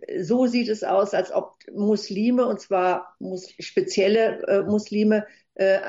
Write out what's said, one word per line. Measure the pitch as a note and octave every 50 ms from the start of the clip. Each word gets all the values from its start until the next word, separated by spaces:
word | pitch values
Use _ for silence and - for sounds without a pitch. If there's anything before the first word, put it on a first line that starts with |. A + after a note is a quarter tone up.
| - - - D#3+
so | F#3 D#3 A#3 B3 C4
sieht | B3 A#3+ B3 A#3 G3+
es | G#3+ G#3+
aus, | - - F3+ G3 G3+ G3 -
als | F3 - -
ob | - - - - _ _ - -
Muslime, | - G3+ G#3 G#3 G#3+ G3+ G#3 - G3 G3 G#3+ A#3+ B3 B3 B3
und | G#3+ G#3+ G3
zwar | - - G3+ F#3 F3+ F#3 F3 E3 - - _ -
mus-, | - F#3 F#3 F3+ - - - -
spezielle, | F3 - - G3 F3 F#3 - - F3+ G3+ G#3+ A3+ A3+ G#3+ - - - -
äh, | G3+ G3
Muslime, | - F3+ G#3+ G#3+ G#3+ - G3+ G#3 G#3+ G#3+ G#3+ G#3+ G#3 - - _ _ _ _
äh, | - G3 F#3+ F#3+ G3 G3